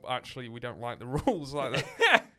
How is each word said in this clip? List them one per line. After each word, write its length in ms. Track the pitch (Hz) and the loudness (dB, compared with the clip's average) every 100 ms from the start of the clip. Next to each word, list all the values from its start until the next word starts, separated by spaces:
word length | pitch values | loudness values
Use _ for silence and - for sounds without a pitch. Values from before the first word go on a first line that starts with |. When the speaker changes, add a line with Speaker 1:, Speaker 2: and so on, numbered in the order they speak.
| - | -4
Speaker 1:
"Actually, 400 | 127 - 135 120 | -6 -6 -12 -12
we 120 | 117 | -8
don't 200 | 123 92 | -10 -8
like 180 | 120 113 | -8 -8
the 80 | 123 | -4
<laughs> 200 | 143 269 | 0 2
rules." 280 | 190 139 | 0 -2
Like 180 | 143 131 135 - - | -4 -2 -2 -4 2
that. 280 | 453 285 | 6 6
Speaker 2:
<laughs> 0 | - | 4